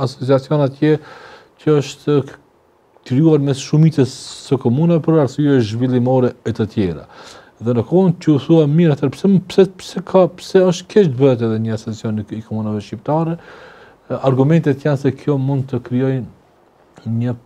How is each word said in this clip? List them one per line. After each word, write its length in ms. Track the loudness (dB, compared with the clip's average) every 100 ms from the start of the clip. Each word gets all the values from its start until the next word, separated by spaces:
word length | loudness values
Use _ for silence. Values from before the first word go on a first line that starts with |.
| -6
asociacion 580 | -4 0 0 0 0
atje 320 | 0 0 0 0 -4 -20 -20 -20 _ _
që 180 | 0 0
është 400 | 0 -6 -2 0 -2 -8 _ _ _ _ _ _ -4
krijuar 360 | 2 4 4
mes 180 | 2 -4
shumicës 500 | 0 2 4 2 0 -2 -18 -16 -4
së 120 | -2
komunave 440 | 0 0 2 0
për 160 | 2 2
arsye 360 | 0 0 2 2
zhvillimore 680 | 0 -2 -2 0 2 2 0 -2
e 120 | -6 -4
të 100 | -4
tjera. 320 | -2 -4 -4 -14 -20 -20 -20 -20
Dhe 180 | -8 -4
në 120 | -2 0
kohën 280 | 2 2 0
që 120 | 0
u 40 | 0
thua 220 | 2 2 4
mirë 280 | 2 2 2
atëherë, 160 | -2
pse, 140 | -2 2 2 2
pse, 160 | 2 2 0
pse 220 | -14 -12
ka, 220 | 0 2 2 -2
pse 280 | -2 2 2
është 160 | 0 -2
keq 140 | 2 2
të 80 | 2
bëhet 240 | 2 2 0
edhe 140 | -2
një 140 | -4 -6
asociacion 420 | -8 -8 -6 -6
i, 60 | -6 -12
i 60 |
komunave 380 | -10 -8 -6 -6
shqiptare, 520 | -8 -10 -4 -2 -2 -6 -12 -20 -20 -20 -20 _ -10 -4
argumentet 680 | 0 0 2 2 0 -2
janë 160 | -2 -2
se 120 | -2
kjo 240 | -4 -4 -2
mund 280 | -2 -4 -4
të 100 | -8 -4
krijojë 380 | -2 -2 -4 -8 -16 _ _ _ _ _ -14 -6
një 300 | -4 -4 -6